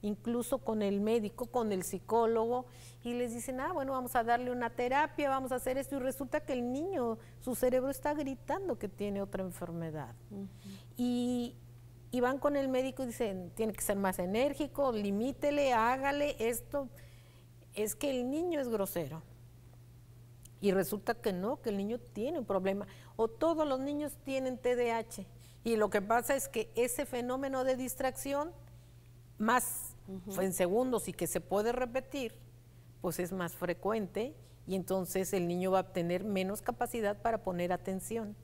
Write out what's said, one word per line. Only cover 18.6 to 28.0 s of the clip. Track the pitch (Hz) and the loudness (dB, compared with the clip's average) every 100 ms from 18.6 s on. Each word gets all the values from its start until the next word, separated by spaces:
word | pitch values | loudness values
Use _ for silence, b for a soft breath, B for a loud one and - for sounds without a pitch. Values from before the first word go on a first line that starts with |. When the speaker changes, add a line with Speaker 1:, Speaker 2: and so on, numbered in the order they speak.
Speaker 1:
es | 254 | 0
grosero. | 220 190 - 147 160 - - - - - - - - - - - - - - | 0 0 0 -4 -6 -12 -18 -20 -20 -20 -20 -20 -20 -20 -20 -20 -20 -20 -2
Y | 202 | 2
resulta | 190 185 208 - | 4 2 -2 -2
que | 226 226 | -2 0
no, | 180 196 294 | 0 -2 -2
que | 240 | -2
el | 202 | -2
niño | 196 233 | -2 -4
tiene | - - 233 330 | -8 -6 -2 -2
un | |
problema. | 226 196 190 196 202 B B - | 0 0 2 0 -4 B B 0
O | 226 | 0
todos | 226 320 320 311 | 2 2 4 2
los | 262 | 2
niños | 269 294 294 - | 0 -2 -4 -6
tienen | - 269 262 254 | -4 -2 0 0
T | 247 247 | 2 2
D | 240 | 2
A | 226 | 0
H. | 220 - 185 - B B | -2 -10 -12 -14 B B
Y | 226 226 | 0 4
lo | 214 | 4
que | 214 | 4
pasa | 202 233 240 277 | 4 2 4 0
es | - | 0
que | - 214 - | -4 -4 0
ese | 240 247 | 0 0
fenómeno | 277 247 240 262 277 269 | -2 -2 -2 -2 -2 0
de | 262 262 | 2 2
distracción, | 254 - | -2 0